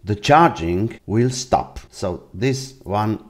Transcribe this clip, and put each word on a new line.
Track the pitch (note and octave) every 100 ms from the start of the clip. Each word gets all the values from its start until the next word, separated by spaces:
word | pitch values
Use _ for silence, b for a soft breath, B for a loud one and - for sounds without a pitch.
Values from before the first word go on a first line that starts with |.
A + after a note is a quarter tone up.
the | - G2+
charging | - D3 E3+ G2+ E2 F2+ A2+ - -
will | G#2+ B2+
stop. | B2+ - - - - -
So | - F#2+ F2+ -
this | F#2 B2+ C3 - -
one, | - G2+ G#2+ G#2+